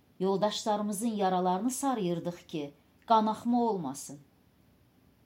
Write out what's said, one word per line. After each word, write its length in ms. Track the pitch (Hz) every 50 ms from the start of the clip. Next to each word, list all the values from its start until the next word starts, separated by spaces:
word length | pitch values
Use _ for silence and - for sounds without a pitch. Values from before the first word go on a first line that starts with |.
| _ _ _ -
yoldaşlarımızın 880 | 180 190 196 185 202 214 208 - - 220 208 208 208 208 208 185 233
yaralarını 640 | 233 214 202 196 185 185 180 185 180 180 190 220 254
sarıyırdıq 760 | 254 - 277 277 247 220 185 175 175 170 170 175 175 - -
ki, 260 | - - 156 143 143 - _ _ _ _ _ -
qanaxma 580 | - 226 220 214 214 208 - - 233 240 240 233
olmasın. 560 | 226 202 185 156 131 139 - - - 143 143 - _ _ _ _ _ _ _ _ _ _ _ _ _ _ _ _ _ _ _ _